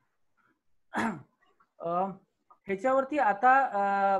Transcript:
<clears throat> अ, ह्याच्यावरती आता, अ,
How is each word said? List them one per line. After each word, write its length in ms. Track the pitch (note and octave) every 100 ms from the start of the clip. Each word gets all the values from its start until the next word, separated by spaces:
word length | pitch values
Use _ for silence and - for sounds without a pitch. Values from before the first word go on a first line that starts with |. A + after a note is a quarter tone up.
| _ _ _ _ _ _ _ _ _
<clears throat> 380 | - A3 D#3+ - _ _ _ _ -
अ, 280 | E3+ F3 G3 F#3 _ _ _ _ -
ह्याच्यावरती 520 | G3 C4 C4+ C4+ D4+
आता, 460 | A3 G3+ B3+ C4+ B3+
अ, 540 | G3+ G3 G3 G3